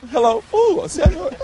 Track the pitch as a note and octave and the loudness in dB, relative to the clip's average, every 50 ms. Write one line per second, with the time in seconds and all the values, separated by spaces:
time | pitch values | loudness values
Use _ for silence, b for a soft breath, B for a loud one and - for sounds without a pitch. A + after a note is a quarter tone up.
0 | - B3 A#3 D4 A#3 A#3 A3+ A3+ - - - G#4 A4+ A#4 F#4+ - - - - - | -18 -6 -2 0 2 2 2 0 -4 -4 0 2 2 4 2 0 -2 -6 -4 2
1 | - - - D#4+ - C#4 B3+ - | 2 2 2 2 -6 -8 -8 -10